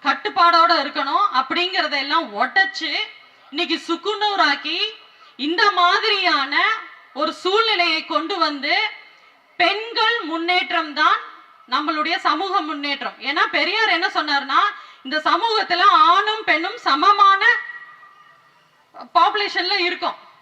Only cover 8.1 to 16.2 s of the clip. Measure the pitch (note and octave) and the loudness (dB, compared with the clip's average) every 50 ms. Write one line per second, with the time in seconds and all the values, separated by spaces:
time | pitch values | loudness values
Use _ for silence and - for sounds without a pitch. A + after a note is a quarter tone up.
8.1 | D#4+ D4 D#4+ D#4 G4+ F4+ E4 D#4 D4 C#4 C4 D4 E4+ G4 A4 G#4+ - - - - | -4 -2 -2 -2 -2 0 0 -2 -2 -4 -4 -2 0 0 -2 -4 -6 -12 -20 -20
9.1 | - _ _ _ _ _ _ _ _ _ F4 E4+ G4 G#4 A4 A#4 A4+ A#4 A4 A4 | -20 _ _ _ _ _ _ _ _ _ 0 0 0 -2 -6 -6 -2 0 0 2
10.1 | A#4 A#4 G4+ D4 D#4+ E4 E4 E4+ F4+ F4+ F#4 F4+ F4 E4+ D#4+ D4+ C#4+ D4 D#4 F#4 | 0 -2 -4 -4 -6 -4 -2 0 0 -2 -2 -2 -2 -4 -4 -4 -2 0 2 2
11.1 | G#4+ A#4+ - - - - - _ _ _ - - B3 C#4+ D4+ D4+ D#4+ D4+ D#4 E4 | 2 0 -2 -12 -18 -20 -20 _ _ _ -12 -4 -4 -4 -2 -2 -2 -2 -2 -2
12.1 | E4+ F#4+ - E4+ D4+ D#4 F#4+ G4 F4+ G4 D#4+ D4+ D#4 C#4+ C#4+ C#4+ C#4+ C#4 B3 A3 | -2 -2 0 -2 -2 -2 -2 -2 -2 -2 -2 -2 -8 -6 -6 -6 -6 -6 -6 -10
13.1 | - - G#3+ B3+ D4+ F4 G4+ G#4 - D#4 D4 E4 F#4+ A4 G#4+ G#4+ F4+ E4 F4+ F#4+ | -10 -8 -8 -6 -2 -2 -2 0 0 -2 -2 0 0 0 0 0 0 0 -2 -2
14.1 | - F#4 D#4+ D4+ D4 C#4 C4 C4+ C#4+ D#4+ G4 - - - - - - - _ C4 | -2 -4 -2 -2 -2 -4 -2 0 0 0 0 0 -2 -8 -18 -20 -20 -18 _ -6
15.1 | C4+ D#4 D4+ F4 D#4 E4+ G#4+ A#4 A4 G#4+ F#4+ - F4 F4 F#4 G4+ F#4 D#4+ D#4 - | -6 -2 0 0 0 2 0 0 0 0 0 0 0 2 4 4 6 6 6 6
16.1 | F#4 F#4+ | 4 4